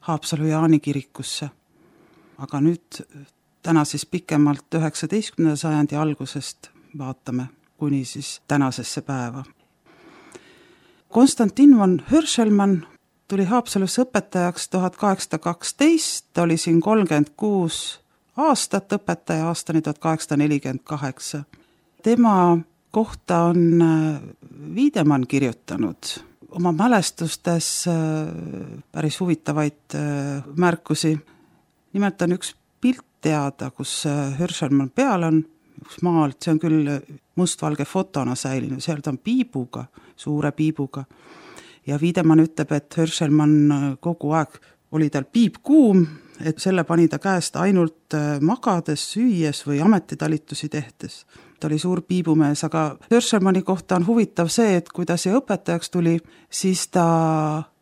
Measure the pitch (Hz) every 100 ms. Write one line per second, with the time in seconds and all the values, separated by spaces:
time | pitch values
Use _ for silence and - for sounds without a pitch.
0 | - 156 - 151 156 156 160 156 147 139
1 | - - 139 - 143 _ _ _ _ _
2 | _ _ _ - 135 143 151 170 _ -
3 | - 147 139 _ _ _ - 160 147 151
4 | - 180 - 151 147 143 - 160 160 -
5 | 156 208 214 - 165 147 165 151 147 147
6 | 156 143 135 147 - - - _ _ 151
7 | 131 131 - 127 127 _ _ _ 151 139
8 | 127 - 143 - _ 147 135 127 117 -
9 | - 135 120 127 131 _ _ _ _ _
10 | - - - - _ _ _ _ _ _
11 | _ 226 269 - 214 - 285 247 190 180
12 | - 294 311 - 220 208 196 185 151 _
13 | _ _ _ 196 185 247 240 202 190 -
14 | 254 214 196 185 175 175 - 190 185 -
15 | 208 190 - 160 - 175 - - 294 330
16 | - - - - 170 165 - 165 165 220
17 | 185 151 147 - 214 202 170 - - -
18 | _ _ _ - 311 254 - 202 196 208
19 | - 170 - 165 160 170 - 160 156 147
20 | 165 160 - 143 147 143 135 131 - 151
21 | 135 131 - 151 143 - _ _ _ _
22 | - 240 233 196 175 170 165 _ _ -
23 | 220 - - 175 170 175 170 170 165 160
24 | 156 147 - - - 143 151 175 285 233
25 | 151 143 123 139 135 113 - - 110 -
26 | - - - _ - - 175 160 226 226
27 | - - 165 - - 170 - - - 165
28 | 160 156 156 165 165 - - - - 160
29 | 156 - 180 160 - 151 151 151 _ 147
30 | 147 143 139 139 143 147 180 165 - 151
31 | 165 156 - _ _ _ _ _ _ 196
32 | 202 - 175 175 - - _ _ 247 247
33 | - _ 151 151 139 - 131 - 143 -
34 | 156 143 139 139 175 - 139 139 135 -
35 | 269 196 165 160 156 _ _ - - -
36 | 175 170 147 131 - 156 165 156 147 143
37 | - 147 _ - 175 - 156 147 139 190
38 | 185 - 123 127 135 131 123 131 - 151
39 | 147 127 - 254 240 135 120 - 123 -
40 | - _ - 147 151 139 156 156 139 -
41 | 135 _ - - - - - - - 143
42 | 170 175 160 160 160 - 151 151 - -
43 | 160 - 156 151 151 151 147 143 139 131
44 | 175 170 147 160 147 - _ _ _ 156
45 | 151 143 135 233 226 - - 311 247 190
46 | 160 156 - - 156 156 190 185 165 170
47 | 165 151 196 185 - - 185 190 165 -
48 | _ 151 147 147 151 247 - 180 165 147
49 | - 202 247 190 156 139 - 143 143 202
50 | - 151 156 156 _ - 151 151 143 _
51 | - - _ - - _ 156 151 175 185
52 | - 180 165 160 147 147 160 160 156 139
53 | - 233 - 220 190 185 185 185 - 185
54 | 175 233 214 - 170 - 226 180 170 -
55 | 175 175 185 226 269 196 - 170 - 180
56 | 170 165 - - _ - 190 185 - 180
57 | 165 165 160 160 156 156 160 _